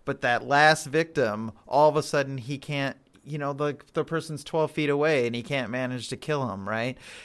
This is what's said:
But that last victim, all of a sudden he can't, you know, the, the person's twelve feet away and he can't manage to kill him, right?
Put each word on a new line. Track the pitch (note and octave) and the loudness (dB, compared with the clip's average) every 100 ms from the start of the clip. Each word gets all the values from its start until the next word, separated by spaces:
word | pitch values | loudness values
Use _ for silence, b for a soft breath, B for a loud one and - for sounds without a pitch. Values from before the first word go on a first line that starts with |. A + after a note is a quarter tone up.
| - | -8
But | C3+ | -2
that | B2+ A#2+ B2 | 0 0 2
last | C#3+ D3+ D#3 C#3 | 6 6 6 2
victim, | D3+ E3 D#3+ A#2 G#2 A2+ - - | 0 0 0 0 0 -8 -12 0
all | C3+ D3+ | 6 6
of | D3+ | 4
a | |
sudden | C#3 D3 C3+ C3+ | 0 -2 -2 -6
he | A#2 C#3 | -8 -10
can't, | - C#3+ C#3 - _ - | -6 -4 -4 -6 _ -20
you | - D3+ | -12 -8
know, | C#3+ | -6
the, | C#3+ D3 C#3 - | -2 -4 -4 -6
the | - | -4
person's | D3 E3 D#3 D3+ | -2 -4 -4 -12
twelve | - E3 D3+ | -4 -2 0
feet | - D3 | 0 0
away | C#3+ D#3 D3 A#2+ | 2 4 4 2
and | A#2+ | -2
he | |
can't | A2+ C#3 A#2 | -4 -4 -2
manage | B2+ B2+ B2+ A2 | -4 -4 -6 -8
to | B2+ | -8
kill | - D3 B2+ | -4 -2 -2
him, | G2 G2 | -6 -4
right? | A2 B2 B2+ B B | -4 -4 -6 B B